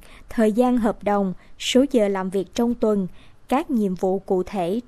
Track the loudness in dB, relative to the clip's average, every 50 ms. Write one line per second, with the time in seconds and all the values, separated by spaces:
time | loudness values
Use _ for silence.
0 | -12 -16 -20 -20 -16 -6 0 2 2 2 4 2 2 2 2 2 2 0 -2 -2
1 | -2 -2 0 0 0 -2 -4 -8 -14 -20 -16 -10 -4 2 4 4 4 4 4 2
2 | 2 2 0 -2 -4 -4 -4 -4 -4 -4 -2 -2 -2 0 0 0 0 2 2 0
3 | 0 -4 -6 -12 -20 -20 -20 -20 -6 -2 -2 -2 0 0 0 0 0 0 -2 -2
4 | 0 0 0 -2 -2 -2 -2 -2 -2 -2 -4 -4 -2 -2 -2 -4 -4